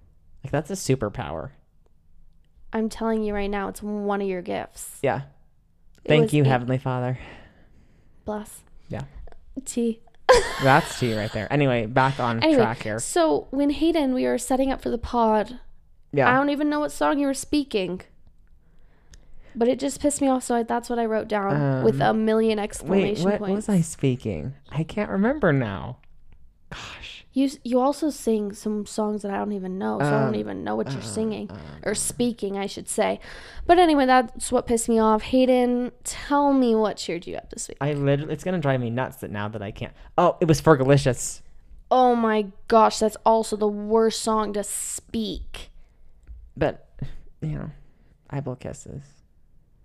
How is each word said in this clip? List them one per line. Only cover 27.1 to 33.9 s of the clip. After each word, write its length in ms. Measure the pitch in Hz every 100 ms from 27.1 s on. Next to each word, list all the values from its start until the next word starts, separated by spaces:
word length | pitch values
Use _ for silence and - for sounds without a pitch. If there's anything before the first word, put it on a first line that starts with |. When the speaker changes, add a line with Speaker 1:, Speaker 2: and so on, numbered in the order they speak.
| - -
Speaker 2:
You 140 | 262 269
s-, 120 | 285
you 160 | 240 247
also 300 | 254 277 311
sing 420 | - - 220 208
some 320 | 214 220 214 202
songs 360 | - 214 214
that 80 | 202
I 60 | 196
don't 140 | 202
even 260 | 202 185 185
know, 200 | 214 214
so 60 | -
I 40 |
don't 180 | 220 220
Speaker 1:
Um, 40 | 214
Speaker 2:
even 280 | 214 190
know 100 | 196
what 160 | 220 220
you're 100 | -
Speaker 1:
uh, 40 |
Speaker 2:
singing. 460 | 226 220 220 208 202
Speaker 1:
um, 60 | 190 - -
Speaker 2:
Or 100 | -
speaking, 600 | 208 - - 247 226 202 196
I 80 | 196
should 220 | - -
say. 320 | - 190 202 - - - - -
But 120 | 349
anyway, 280 | 349